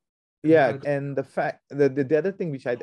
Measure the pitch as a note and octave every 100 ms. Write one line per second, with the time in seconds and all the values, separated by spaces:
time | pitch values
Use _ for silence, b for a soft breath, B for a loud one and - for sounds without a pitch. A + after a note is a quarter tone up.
0 | _ _ _ _ D#3 D#3+ C3 B2+ C#3 C#3+
1 | C#3+ C3+ C3+ - D3+ - - C#3+ C#3 C3
2 | C3 D#3 F3+ F#3+ F3 C3 B2+ B2